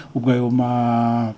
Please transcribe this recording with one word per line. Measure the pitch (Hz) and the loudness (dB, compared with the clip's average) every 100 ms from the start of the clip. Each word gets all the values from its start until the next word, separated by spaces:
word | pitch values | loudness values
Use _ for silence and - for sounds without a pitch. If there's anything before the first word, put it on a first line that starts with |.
| - | -10
ubwo | - 123 | -2 0
ayo | 123 120 | 2 2
ma | 123 123 123 120 117 117 117 113 | 0 0 0 0 2 0 0 -2